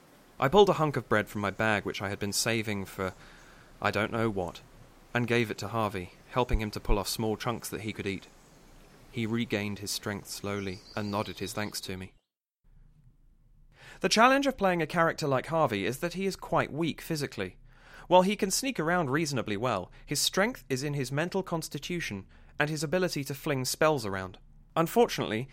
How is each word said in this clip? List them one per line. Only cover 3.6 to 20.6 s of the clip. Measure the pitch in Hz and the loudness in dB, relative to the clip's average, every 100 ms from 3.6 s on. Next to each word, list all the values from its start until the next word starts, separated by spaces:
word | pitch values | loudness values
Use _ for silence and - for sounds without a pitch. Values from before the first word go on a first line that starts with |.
| - - | -20 -4
I | 101 | 0
don't | 101 107 | 0 0
know | 113 113 | 0 0
what, | 98 85 - - - - - - | 0 -4 -8 -18 -20 -20 -20 -6
and | 120 120 | -2 2
gave | 120 110 | 2 0
it | - | -4
to | 98 | -6
Harvey, | 113 107 95 90 - - | -2 -2 -4 -10 -14 -4
helping | 123 123 110 | -2 0 0
him | 107 | -2
to | - | -2
pull | - 104 | 0 0
off | - | 0
small | - 110 104 | -2 -2 -2
chunks | 127 113 - | -2 -4 -6
that | 87 | -6
he | 107 | -6
could | 98 98 | -4 -4
eat. | 92 - - - - - - - - - | -6 -10 -20 -20 -20 -20 -20 -20 -20 -12
He | 123 | -6
regained | 110 117 117 104 104 98 | -2 -2 0 -2 -2 -6
his | 101 | -6
strength | - 110 98 - | -6 -4 -6 -8
slowly | - 98 101 95 92 - | -8 -6 -4 -6 -8 -10
and | 110 104 | -6 -2
nodded | 101 101 87 | -2 -4 -6
his | 95 | -6
thanks | - 104 - | -6 -6 -8
to | - 92 | -10 -10
me. | 92 - _ _ _ _ _ - - - - _ _ _ _ - - - - - | -12 -18 _ _ _ _ _ -20 -20 -20 -20 _ _ _ _ -20 -20 -20 -20 -4
The | 185 | 2
challenge | 208 240 277 277 | 6 6 6 2
of | 262 | 2
playing | 196 175 | 2 2
a | 156 | 0
character | 175 165 - 151 | 2 2 2 0
like | 131 - | 0 0
Harvey | 160 143 101 95 | 2 2 2 0
is | 131 | -2
that | 170 | -4
he | 180 196 | -4 -4
is | - | -4
quite | - 160 117 | -2 0 0
weak | 143 170 - | -2 -2 -4
physically. | - 156 139 - 90 - - - - - - | -6 -4 -4 -4 -6 -8 -20 -20 -20 -16 4
While | 180 | 6
he | 185 208 | 6 2
can | 196 | 0
sneak | - 269 226 | 0 -2 -2
around | 156 180 147 | 0 2 2
reasonably | 143 156 131 104 101 | 0 0 -2 -2 -2
well, | 127 101 87 - | 0 0 -4 -12
his | - 147 | -6 -2
strength | - - 214 254 | 0 2 0 -2